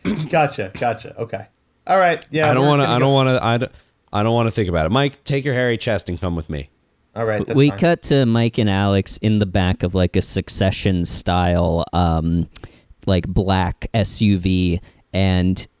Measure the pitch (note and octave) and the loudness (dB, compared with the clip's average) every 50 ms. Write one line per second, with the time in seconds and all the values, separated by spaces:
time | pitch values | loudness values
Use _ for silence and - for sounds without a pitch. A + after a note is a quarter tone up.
0 | - F3+ G#3 D#3+ D#3 C#3 - D#3+ D3+ C3+ - - G2+ F#2+ - - B2 A#2+ A2 - | -6 -6 -4 -4 -4 -2 0 0 0 0 -2 -6 -10 -10 -8 -4 -4 -4 -4 -4
1 | - - - - A2+ - - - G#2+ - _ _ _ _ _ _ - - F3+ F#3+ | -10 -16 -12 -10 -10 -8 -8 -12 -12 -14 _ _ _ _ _ _ -4 0 2 2
2 | F#3 F3 E3 - - - C#3+ D#3 D#3 D3+ C3 B2+ C3+ D3 D3 C#3+ C#3 G#2 A#2 B2 | 4 2 2 -2 -4 -6 -4 0 0 2 2 2 4 4 4 2 2 2 2 2
3 | C3 C#3 C#3 C3+ C3 C3 B2+ B2 - A2+ A#2 A#2+ B2+ - - - _ _ _ _ | 2 2 4 2 2 2 0 0 0 0 0 0 -2 -6 -10 -14 _ _ _ _
4 | _ - - G2+ G#2 A2+ A#2 A#2 A#2 A2+ G#2 - G#2+ F#2 E2+ E2 D#2 D#2 G#2+ C3+ | _ -6 -4 -2 0 2 2 2 0 0 0 0 -2 0 0 0 0 2 2 2
5 | C#3+ C#3+ C3+ - - - C#3+ C#3 C3+ C#3+ B2+ B2 B2+ B2 A#2 A2+ - B2 G#2+ F#2+ | 0 0 -2 -6 -6 -4 -4 -2 -2 -2 -2 0 0 0 -2 -2 -2 -2 -4 -4
6 | - - F2+ D#2+ - F2+ E2+ E2 D#2+ - D#2 C#2+ C#2 - _ _ _ _ _ _ | -4 -6 -6 -4 -4 -4 -4 -4 -6 -6 -8 -10 -10 -12 _ _ _ _ _ _
7 | _ _ - G#2 A#2 A2+ G#2+ G#2 G2+ - A#2 B2+ C#3+ D3 G2+ G2+ - E3+ E3+ - | _ _ -10 -6 -4 -2 -2 -2 -2 0 4 4 4 4 4 2 0 0 0 0
8 | - - D3 C#3 C3 A#2 A2+ A#2 A#2 A#2 - - G#2+ G#2 F#2+ F#2+ G2+ G2+ G2 G2 | 0 0 2 2 2 2 2 2 0 0 0 0 0 2 2 2 2 2 2 0
9 | F#2+ - - - - G#2+ G#2+ G#2 G#2 F#2+ F2 G2+ F#2 F2+ F#2 - - F2+ F#2 F#2+ | 0 -2 -4 -2 0 0 2 2 0 0 0 0 2 0 0 0 -2 -2 0 2
10 | F2+ F2+ - F#2 - - - G2 F#2 - - - G#2 F#2+ - - - G#2 F#2 F2+ | 0 2 2 0 -2 -2 -2 -4 -4 -4 -2 0 0 0 0 0 0 0 0 0
11 | F2 - - - - - F2 F2 F2+ F2 F2 E2+ F2 E2+ E2 E2 D2+ - - F2 | 0 -2 -2 -4 -2 -2 0 0 2 2 2 2 2 0 0 -2 -2 -2 0 0
12 | F2+ E2+ E2 E2 E2 E2 E2+ F2 E2 - - - - - - _ _ _ - _ | 2 2 2 0 0 0 0 0 -2 -4 -6 -14 -16 -16 -20 _ _ _ -18 _
13 | - - F#2+ F2+ E2+ F#2 F#2 A2 G2 F#2+ F#2+ F#2 F#2 F2 - - - - - A2+ | -2 0 0 0 0 0 0 0 0 2 2 2 0 0 -2 -6 -8 -4 -2 -2
14 | G2 - - - A2+ G#2 G2+ F#2 F2 F#2+ F#2 F2+ F#2 F2+ E2+ F2 - - _ _ | 0 0 0 0 2 2 2 2 2 0 0 2 2 0 0 -2 -4 -10 _ _
15 | _ _ - F#2 F#2+ F#2+ F#2 F2+ F2+ F#2 F#2 - - - _ _ | _ _ -2 0 0 2 2 2 2 0 0 -2 -6 -12 _ _